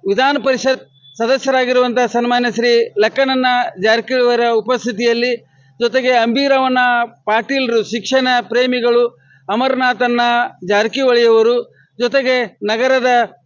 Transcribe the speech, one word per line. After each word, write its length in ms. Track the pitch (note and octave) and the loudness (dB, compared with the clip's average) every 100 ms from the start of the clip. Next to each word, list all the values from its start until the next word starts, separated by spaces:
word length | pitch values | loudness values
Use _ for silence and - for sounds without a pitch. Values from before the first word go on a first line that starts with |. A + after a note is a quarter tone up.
| F#3+ | -2
ವಿಧಾನ 280 | G3+ C4+ C#4+ | 0 0 0
ಪರಿಷತ್ 440 | A#3 B3+ C4+ C4 - _ _ - | -2 -2 -2 -4 -6 _ _ -6
ಸದಸ್ಯರಾಗಿರುವಂಥ 800 | A#3 C4 C4 C4 B3 B3+ B3 A#3 B3 | -2 -2 0 0 0 0 0 0 0
ಸನ್ಮಾನ್ಯ 460 | A#3 A#3+ B3 B3 | 0 0 0 -2
ಶ್ರೀ 380 | A3+ A#3+ A#3 A3+ G#3 | -2 2 2 0 0
ಲಕ್ಕನಣ್ಣ 480 | A3 B3 C4+ C4 B3+ B3 A#3+ F#3 | -2 0 0 0 0 0 -2 -2
ಜಾರಕಿಹೊಳಿ 440 | G#3 A3+ A3 B3+ A#3+ | 0 0 0 0 2
ಅವರ 140 | A#3+ A#3+ | 2 2
ಉಪಸ್ಥಿತಿಯಲ್ಲಿ, 840 | A3+ G#3+ B3 G3+ G3+ A#3 A#3 B3 A#3 _ _ _ _ | 0 0 -4 -4 -2 -2 0 -2 -4 _ _ _ _
ಜೊತೆಗೆ 320 | A#3 B3+ B3+ | -2 0 0
ಅಂಬೀರವಣ್ಣ 680 | B3 A3+ A#3 C#4 C4+ C4 B3+ B3 A#3+ A#3+ _ | 2 2 0 2 2 2 0 0 0 -2 _
ಪಾಟೀಲ್ರು 580 | - A3 A#3 C4+ B3+ A#3 | -2 -2 -2 -4 0 -2
ಶಿಕ್ಷಣ 460 | F3+ A3+ F#3+ C4 B3+ B3 | -2 -8 -2 0 0 -2
ಪ್ರೇಮಿಗಳು, 680 | A#3+ A#3 B3+ B3 A#3 A#3+ A#3+ _ _ _ - | -2 -2 0 0 0 2 0 _ _ _ -6
ಅಮರನಾಥಣ್ಣ 720 | G#3+ C4 B3+ B3+ B3 B3 A#3+ A#3+ A#3+ A#3+ - F3+ | -2 -2 0 0 0 -2 0 0 0 -2 -8 -2
ಜಾರಕಿಹೊಳಿಯವರು, 920 | G3+ G#3+ A#3+ C4 A#3+ A#3 A3+ A3 A#3+ - _ _ - | 0 0 0 2 4 4 4 4 0 -4 _ _ -6
ಜೊತೆಗೆ 580 | A#3+ C#4 B3+ B3+ A3 _ | -2 0 0 -2 -4 _
ನಗರದ 440 | G3+ A3+ C4 C4 B3 A#3+ A3 - | -6 -2 0 0 2 0 0 -6